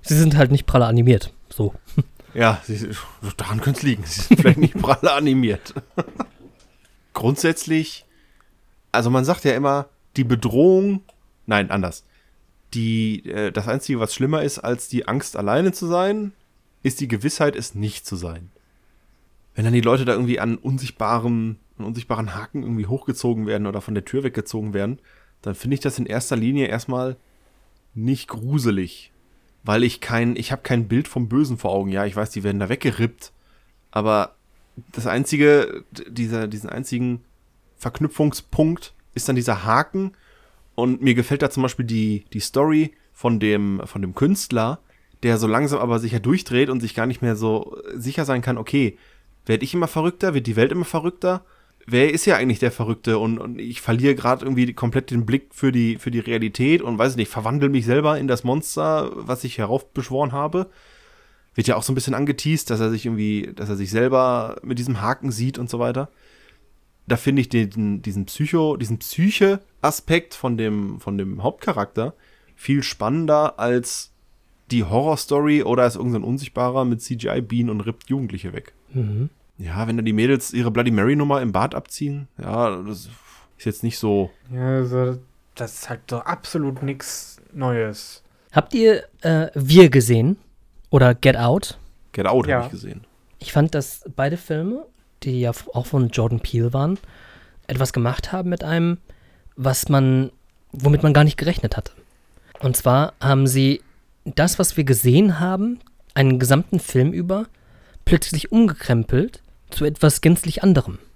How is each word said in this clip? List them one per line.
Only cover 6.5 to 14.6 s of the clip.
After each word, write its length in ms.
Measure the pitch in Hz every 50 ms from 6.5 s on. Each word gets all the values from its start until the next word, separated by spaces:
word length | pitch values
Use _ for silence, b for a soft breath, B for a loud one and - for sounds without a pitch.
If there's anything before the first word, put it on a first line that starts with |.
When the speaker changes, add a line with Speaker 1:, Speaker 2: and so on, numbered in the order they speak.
| _ _ _ _ _ _ _ _ _ _ _ _ _
Speaker 2:
Grundsätzlich, 920 | - - 127 139 - - 165 160 - - - 160 156 156 156 - - _ _ _ _ _ _ _ _ _ _ _ _ _ _ _ _ _ _
also 180 | - 113 117 120
man 160 | 127 131 127
sagt 180 | 143 180 - -
ja 100 | 147 123
immer, 340 | 123 143 139 139 143 139 - _ _ _ _ _
die 60 | 135 131
Bedrohung, 760 | 117 127 113 - 120 107 127 156 185 190 190 196 202 196 190 - _ _ _ _ _ _ _ _
nein, 260 | - - 104 98 -
anders. 320 | - 101 90 87 82 - _ _ _ _ _ _ _ _ _ _ _ _ _ _ -
Die, 520 | 117 113 113 113 113 110 110 107 - -
äh, 240 | 87 - 104 107 98
das 160 | 90 107 101
Einzige, 320 | 117 110 143 - - 139 117
was 140 | 110 107 -
schlimmer 300 | - 135 135 156 156 147
ist, 160 | 147 -
als 280 | -